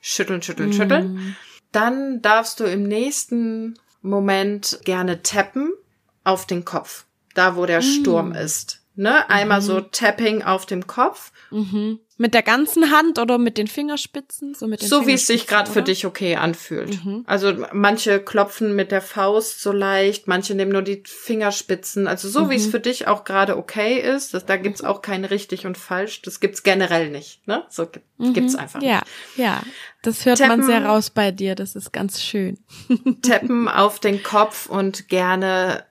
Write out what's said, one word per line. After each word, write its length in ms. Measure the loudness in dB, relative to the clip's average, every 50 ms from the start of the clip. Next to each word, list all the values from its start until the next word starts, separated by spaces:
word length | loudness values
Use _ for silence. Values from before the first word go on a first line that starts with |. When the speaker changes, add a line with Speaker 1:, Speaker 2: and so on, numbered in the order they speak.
Speaker 1:
schütteln, 400 | -8 -6 -4 -4 -2 -2 -2 -6 -4
schütteln, 260 | -8 -6 -4 -2 0
Speaker 2:
Mhm. 20 | 2
Speaker 1:
schütteln. 640 | 2 4 4 4 2 2 0 -4 -6 -8 -10 -10 -12 -18 -20 -20 -20 _ _ 0
Dann 500 | 2 2 2 0 0 -2 -4 -4 0 2
darfst 380 | 4 4 4 4 0 -4 -2
du 40 | -2
im 200 | 0 0 0 -2
nächsten 920 | 0 0 0 0 -2 -2 -4 -6 -4 -2 -2 -2 -2 -4 -6 -8 -10 -10 _ _ _ _ _
Moment 800 | _ -2 0 2 2 2 2 2 2 0 -2 -2 -4 -6 -6 -4 -2
gerne 380 | -2 -2 0 0 -2 -2 -2 -4
tappen 500 | -2 0 0 0 0 _ -4 -4 -4 -4 -6 _ _ _ _ _ _ _ _ _
auf 240 | 2 2 2 0
den 180 | -4 -4 -4 -4
Kopf, 420 | -4 -6 -6 -6 -8 -16 -18 -18 _ _ _ _ _ 2
da 220 | 4 4 4 4
wo 100 | 2 0
der 120 | 2 2 2
Speaker 2:
Mhm. 20 | 4
Speaker 1:
Sturm 460 | 2 2 2 2 2 2 2 0 -2 -4
ist. 460 | -6 -6 -4 -6 -6 -6 -10 -14 _ _ _ _
Ne? 340 | -4 0 2 2 2 2 4
Einmal 300 | 2 2 4 4 2 2
Speaker 2:
Mhm. 40 | 2
Speaker 1:
so 160 | 2 0 0
Tapping 600 | -2 -4 -6 0 2 2 2 2 0 0 0 0 0
auf 240 | 0 0 0 0
dem 200 | -6 -6 -6 -6
Kopf. 460 | -8 0 0 0 0 0 -4 -20 -20 _ _ -20 _
Speaker 2:
Mhm. 480 | -4 -4 -4 -2 -2 -2 -2 -2 -4 -8 _ _ _ _
Mit 160 | 0 4 4
der 80 | 2 4
ganzen 500 | 4 2 2 2 2 4 4 4 6 6
Hand 260 | 6 4 4 2 2
oder 200 | 2 2 2 2
mit 180 | 2 2 0 -2
den 80 | -4
Fingerspitzen? 880 | -4 -4 -6 -4 -4 -4 -6 -6 -8 _ -14 -12 _ -14 -12 -12 -12 -12
So, 140 | -8 -6 -6
mit 140 | -6 -4 0
den 60 | 2
Speaker 1:
So, 180 | 2 2 4 4
wie 60 | 2
es 120 | 2 4
sich 200 | 2 0 0 0
Speaker 2:
Fingerspitzen, 100 | 2 2
Speaker 1:
grad 120 | 2 2 2
für 100 | 0 0
Speaker 2:
oder? 40 | 2
Speaker 1:
dich 200 | 2 0 0 -2
okay 300 | -6 -6 -4 -2 -2 0
anfühlt. 680 | 0 0 -2 -2 -4 -8 -10 -8 -8 -6 -6 -8 -8 -6
Speaker 2:
Mhm. 200 | -8 -8 -8 -4
Speaker 1:
Also 260 | -2 -2 2 2 2 0 0 -4 -6 0
manche 480 | 2 4 4 2 2 2 2 2 2
klopfen 560 | 0 0 2 2 2 2 0 -4 -2 0 0
mit 160 | 0 0 0 0
der 80 | -2
Faust 600 | -2 -4 -2 0 2 2 4 2 0 -2 -8 -6 -4
so 100 | -2 0
leicht, 560 | 0 0 0 2 2 2 2 0 0 _ -2
manche 260 | -2 0 0 -2 -2
nehmen 160 | 0 0 2 2
nur 100 | 0 0
die 200 | -2 -4 -6 -8
Fingerspitzen. 1000 | -18 -20 -18 -6 -4 -2 0 0 0 -2 -2 -2 _ -4 -4 -4 -8 -4 -2 -2
Also 220 | -2 -2 -4 -6 -2
so, 220 | 0 2 2 2
wie 40 | 2
es 120 | 2 2
Speaker 2:
Mhm. 40 | 2
Speaker 1:
für 100 | 0 0
dich 280 | -2 -2 -4 -2 0 0
auch 160 | 0 -2 -2
gerade 320 | -4 0 0 2 2 0
okay 420 | -2 -4 -6 -4 -2 0 2 2 2
ist. 360 | 2 0 0 0 -2 -6 -8
Das, 100 | -8 -2
da 100 | -2 -2 -2
gibt's 240 | 0 -4 -6 -4 -2
Speaker 2:
Mhm. 60 | -4
Speaker 1:
auch 140 | -4 -4 -4
kein 220 | -6 -6 -6 -4
richtig 420 | -2 -4 -4 -4 -6 -10 -8 -6
und 100 | -10 -10 -10
falsch. 420 | -8 -6 -4 -4 -4 -4 -8 -12 -12
Das 160 | -14 -8 -2
gibt's 240 | -2 -2 -2 0 2
generell 480 | 2 4 4 2 2 2 0 0 -2
nicht. 340 | -6 -10 -12 -14 -20 _ _ -6
Ne? 160 | -6 -6 -6 _
So 160 | -6 -6 -6
gibt, 200 | -6 -8 -20 _ _ _ _
Speaker 2:
Mhm. 160 | 0 0 2
Speaker 1:
gibt's 200 | 2 2 0 0
einfach 280 | -2 -6 -10 -8 -2 0
Speaker 2:
Ja, 140 | 2 2 0
Speaker 1:
nicht. 380 | 0 -4 -12 -18 -18 -14 -6 -2
Speaker 2:
ja. 240 | -2 0 -2 -2 -6 -10 -14 -18 -20 -20 -20 _ -4
Das 220 | -4 -4 0 4
hört 120 | 4 4 6
man 80 | 6 6
Speaker 1:
Tappen. 160 | 6 6 4
Speaker 2:
sehr 180 | 4 4 4 4
raus 260 | 4 2 2 2 0
bei 220 | _ 0 0 0 0
dir. 220 | -2 -2 -4 -2
Das 180 | -4 -6 -10 -10
ist 180 | -14 -14 -10 -8
ganz 300 | -6 -6 -6 -6 -6 -8
schön. 360 | -4 -4 -2 -2 -4 -6 -8 _ _ -20 -20 -2 0
<laughs> 340 | 0 0 2 -2 -2 0 2
Speaker 1:
Tappen 460 | 2 2 2 2 0 0 0 0 0
auf 300 | 2 4 4 4 2 0
den 220 | 0 0 0 0 -4
Kopf 440 | 0 2 4 4 2 0 -10 -12
und 420 | -6 -4 -2 -2 -2 -4 -6 -6 _
gerne 760 | 0 0 2 2 0 0 0 0 0 0 0 0 -2 -4 -6 _